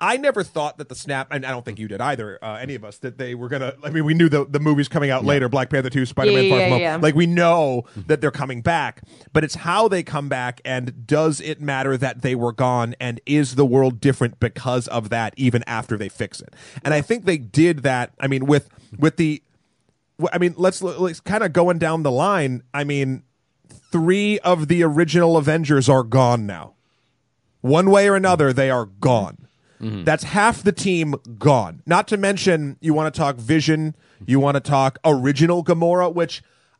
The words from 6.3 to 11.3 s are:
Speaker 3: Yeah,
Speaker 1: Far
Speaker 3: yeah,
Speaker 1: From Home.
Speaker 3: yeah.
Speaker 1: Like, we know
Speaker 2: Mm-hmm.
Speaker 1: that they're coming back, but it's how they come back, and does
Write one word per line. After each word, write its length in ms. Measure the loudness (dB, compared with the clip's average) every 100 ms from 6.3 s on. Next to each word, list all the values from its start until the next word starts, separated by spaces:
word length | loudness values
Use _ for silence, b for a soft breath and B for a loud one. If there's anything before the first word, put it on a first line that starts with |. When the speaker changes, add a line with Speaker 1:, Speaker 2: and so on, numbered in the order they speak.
| 2
Speaker 3:
Yeah, 60 | 4
Speaker 1:
Far 100 | 2
Speaker 3:
yeah, 60 | 2
Speaker 1:
From 60 |
Home. 80 | 0
Speaker 3:
yeah. 140 | 0 0
Speaker 1:
Like, 180 | 2 4
we 100 | 2
know 580 | 4 4 4 2 -2 -6
Speaker 2:
Mm-hmm. 100 | -12 -2
Speaker 1:
that 120 | 0
they're 100 | 0
coming 300 | -4 -6 -4
back, 400 | -2 -2 -4 -10 -20 B B
but 140 | -2 -2
it's 100 | -4
how 320 | -2 2 2
they 160 | 0
come 240 | -4 -6 -4
back, 320 | -4 -6 -8 -6
and 420 | -6 -6 -10 -2
does 320 | 0 2